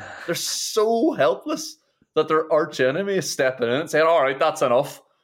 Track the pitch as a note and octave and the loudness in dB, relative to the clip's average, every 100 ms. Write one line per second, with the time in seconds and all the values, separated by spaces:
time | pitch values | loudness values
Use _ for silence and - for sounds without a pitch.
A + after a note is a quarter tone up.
0 | - - - E3 - - - A3 A3 A#3 | -16 -14 -8 -6 -6 -6 -4 0 0 2
1 | D#4 A3 C#3+ - D4+ E4 - - _ _ | 0 2 0 0 -4 -6 -8 -16 _ _
2 | _ D#3 D#3 D#3+ D#3 D#3 D#3+ - C3 D3+ | _ -2 2 0 2 0 0 0 0 2
3 | G3 F#3+ D3 - C3 B2+ A#2 B2+ D#3+ D3+ | -2 -2 -2 0 -2 0 -2 -2 0 2
4 | D#3+ E3+ C3+ C#3 D#3+ - C3+ A#2+ C#3+ - | 4 4 2 2 0 2 2 2 2 -8
5 | _ _ | _ _